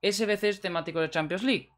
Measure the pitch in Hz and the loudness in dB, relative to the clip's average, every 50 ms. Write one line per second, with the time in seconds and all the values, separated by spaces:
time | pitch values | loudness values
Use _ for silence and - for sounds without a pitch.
0 | - 196 202 196 226 208 208 202 208 208 208 196 - 185 170 165 160 - 156 165 | 0 0 0 2 2 0 0 2 2 0 0 0 -4 -4 -2 -2 -4 -2 0 0
1 | 160 160 - 170 156 151 170 190 214 262 262 160 - _ _ | 0 0 0 0 0 0 -2 0 2 2 2 0 -2 _ _